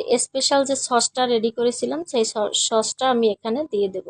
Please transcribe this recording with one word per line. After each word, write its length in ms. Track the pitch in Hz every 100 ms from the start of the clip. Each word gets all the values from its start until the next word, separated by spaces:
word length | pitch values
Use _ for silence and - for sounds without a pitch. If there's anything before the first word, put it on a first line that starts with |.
| - 247
স্পেশাল 420 | - 269 - 277
যে 120 | 269 269
সসটা 460 | - 240 - - 247
রেডি 240 | 233 226
করেছিলাম 500 | 226 240 240 247 285
সেই 200 | - 254
স-, 320 | 226 220 208 -
সসটা 420 | - 220 220 - 262
আমি 160 | 240 226
এখানে 300 | 196 226 247 311
দিয়ে 180 | 208 196
দেব। 180 | 190